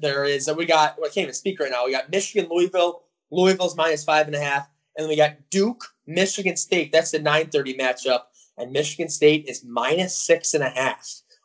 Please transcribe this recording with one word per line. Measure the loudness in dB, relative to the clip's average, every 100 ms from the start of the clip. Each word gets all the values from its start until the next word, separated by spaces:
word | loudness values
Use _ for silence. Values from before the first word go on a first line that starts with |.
there | -4 -2
is. | -2 -2 -4
And | -4
we | 2
got, | 2 2 0
well, | -6
I |
can't | -4
even | -6
speak | -6 -6 -4
right | -4
now. | -2 -2
We |
got | -2 -2
Michigan, | -4 -2 -2 0
Louisville. | 0 2 2 0 0 _ _ _
Louisville's | 2 4 4 0 0
minus | 0 0
five | 2 2 2
and |
a | -2
half. | -2 -4 -6 _ _ -6
And |
then | 0
we | 4
got | 2 2 _
Duke, | 0 0 -2 -12 _ -6
Michigan | -2 0 0 -4 -4
State. | 0 0 2
That's | 2 2
the | 0
nine | 0 0 2
thirty | -2 -2 -2
matchup. | -2 -2 -2 -2 -4 _ _ -12
And | -6
Michigan | -4 -4 -6 -6
State | 4 4 4 0
is | -12
minus | -8 -4 0 0 -2 -2
six | 0 2 2
and | -2
a | -2
half. | -2 -4 -4 -12 -18 _ _